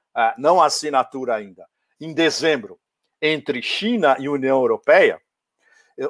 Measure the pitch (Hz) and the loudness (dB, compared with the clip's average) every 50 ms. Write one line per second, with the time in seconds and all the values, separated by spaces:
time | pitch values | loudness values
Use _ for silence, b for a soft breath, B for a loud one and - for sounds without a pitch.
0 | _ _ - 120 117 113 - - 135 156 180 185 160 147 - - 151 151 143 131 | _ _ -4 -2 -2 -2 -2 0 0 2 4 4 4 2 0 -2 -6 -2 0 0
1 | 123 - - 135 127 120 117 110 107 98 90 90 87 - _ _ _ _ _ - | 0 -2 -4 -8 -6 -4 -4 -4 -6 -10 -18 -20 -20 -20 _ _ _ _ _ -18
2 | 151 160 156 147 170 - - - 139 160 151 127 104 95 90 - _ _ _ _ | -16 -8 -2 0 0 0 0 0 0 0 0 -2 -4 -10 -18 -20 _ _ _ _
3 | _ _ _ _ 156 156 156 147 - - - 247 226 - - - 196 226 247 220 | _ _ _ _ -2 -2 -2 -2 -4 -6 -6 -6 -6 -6 -6 -4 -2 -2 0 2
4 | 170 143 131 135 135 143 143 139 131 131 135 135 127 117 110 104 _ - 156 190 | 2 2 2 2 -2 -4 -4 -2 0 0 0 2 2 0 0 0 _ 4 4 6
5 | 175 117 82 78 _ _ _ _ _ _ _ _ _ _ _ _ _ _ _ - | 6 4 2 -2 _ _ _ _ _ _ _ _ _ _ _ _ _ _ _ -10
6 | 135 135 | -10 -10